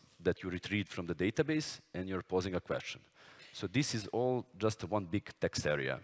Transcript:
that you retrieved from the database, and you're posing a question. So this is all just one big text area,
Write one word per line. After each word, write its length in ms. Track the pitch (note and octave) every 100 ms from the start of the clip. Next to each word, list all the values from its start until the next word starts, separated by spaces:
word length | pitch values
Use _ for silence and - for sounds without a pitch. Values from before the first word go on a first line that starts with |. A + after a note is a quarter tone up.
| - -
that 220 | F2 -
you 80 | F#2
retrieved 380 | F2 - G#2 F#2+
from 180 | - F2
the 80 |
database, 640 | E2+ F#2+ - D3 D#3 - - _
and 140 | F2+ F#2+
you're 140 | F#2
posing 340 | - F#2 F#2+ F2
a 40 |
question. 400 | - F2 - - - - - - -
So 140 | - F#2+
this 260 | B2+ D3
is 140 | A2+ F#2+
all 360 | A2 B2+ B2+ - F#2
just 240 | A2 -
one 200 | E2+ G#2
big 260 | F2 G2 - -
text 260 | F2+ - D#2
area, 340 | D2 C2 B1+